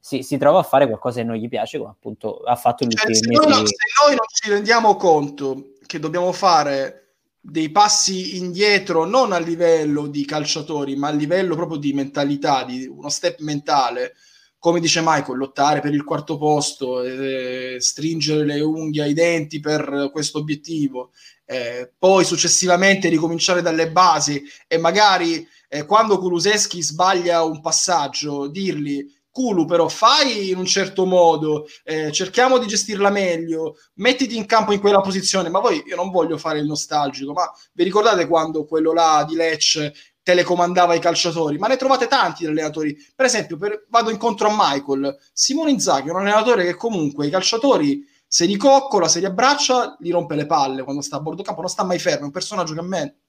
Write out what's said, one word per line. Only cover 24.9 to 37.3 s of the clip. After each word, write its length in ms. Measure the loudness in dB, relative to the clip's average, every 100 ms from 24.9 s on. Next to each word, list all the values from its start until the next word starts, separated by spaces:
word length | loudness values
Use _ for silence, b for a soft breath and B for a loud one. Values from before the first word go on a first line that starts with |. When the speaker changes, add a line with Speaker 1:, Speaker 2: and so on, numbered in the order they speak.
| 4 4 4 0 -4 b b b
Speaker 2:
eh, 160 | -10
quando 340 | 2 2 4 2
Kulusevski 600 | 0 0 0 0 -2 -4
sbaglia 640 | -8 0 2 2 2 2
un 160 | 0 -2
passaggio, 880 | -4 -2 0 0 -2 -6 -6 -6 -6
dirgli: 680 | -6 -6 -4 -4 -6 -8 _ _
"Kulu, 320 | -4 -2 0 2
però 220 | 2 2
fai 600 | 4 4 4 2 0 -4
in 80 | -4
un 80 | -2
certo 400 | -2 -2 0 2
modo, 600 | 6 6 4 0 -4 B B
eh, 280 | -8 -6 -4
cerchiamo 460 | -4 -4 2 4 4
di 100 | 2
gestirla 420 | -4 -4 0 0
meglio, 680 | 2 -2 -2 -4 -4 -6 b b -4
mettiti 400 | -2 0 -2 -4
in 100 | 0
campo 280 | 0 2
in 60 | 2
quella 180 | 4 4
posizione". 480 | 2 -2 -2 -2 -2
Ma 120 | 0
poi 200 | 0 -2 -4
io 100 | -6
non 140 | -2
voglio 260 | 0 -2 -4
fare 220 | -4 -4
il 60 | -4
nostalgico, 680 | -6 -4 -2 -4 -6 -10